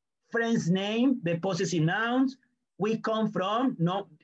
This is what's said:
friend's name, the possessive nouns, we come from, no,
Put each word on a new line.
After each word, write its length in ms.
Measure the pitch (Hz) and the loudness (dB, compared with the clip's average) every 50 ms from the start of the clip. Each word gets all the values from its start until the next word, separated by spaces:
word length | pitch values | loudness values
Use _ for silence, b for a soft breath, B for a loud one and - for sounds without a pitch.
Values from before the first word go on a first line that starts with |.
| _ _ _ _ _ _ | _ _ _ _ _ _
friend's 400 | - 233 233 233 233 190 156 165 | -2 -2 0 2 0 2 2 2
name, 500 | 185 190 196 208 220 233 247 277 247 - | 2 2 0 0 0 2 2 2 2 0
the 140 | - 170 170 165 | 0 -2 -2 -2
possessive 440 | - 190 - 170 196 165 180 170 | -2 -2 -2 -2 -2 -2 0 0
nouns, 540 | 156 165 185 214 226 233 247 262 269 262 - - _ _ _ _ _ _ _ - | 2 2 0 0 -2 0 2 2 0 0 -2 -6 _ _ _ _ _ _ _ -4
we 200 | 180 220 226 220 | -2 -2 -2 -2
come 320 | - 220 220 220 220 214 | -2 -2 0 0 0 0
from, 460 | 214 208 185 196 214 233 269 254 - - | 0 -2 -2 0 0 0 0 0 0 0
no, 300 | 165 165 185 202 202 - - - | 0 0 0 -2 -4 -8 -14 -20